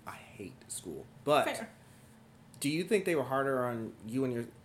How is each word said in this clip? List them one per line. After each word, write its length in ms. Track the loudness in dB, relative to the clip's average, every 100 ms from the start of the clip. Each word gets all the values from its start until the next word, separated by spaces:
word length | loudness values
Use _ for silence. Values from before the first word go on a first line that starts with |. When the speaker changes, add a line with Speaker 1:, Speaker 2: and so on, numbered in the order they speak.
| -14
Speaker 1:
I 80 | -14
hate 380 | -16 -12 -12 -12 -12
school. 360 | -10 -8 -10 -12 -6 4
But 200 | 4 4
Speaker 2:
Fair. 240 | -2 -8 -14 -20 -20 -20 -20 -20 -20 -20 -4
Speaker 1:
do 80 | 0
you 140 | 0 2
think 180 | 2
they 120 | 4 2
were 80 |
harder 420 | 2 2 2 2 0
on 260 | -2 -6 -8 -4
you 160 | 0
and 100 | 0
your 120 | -2 -6 -12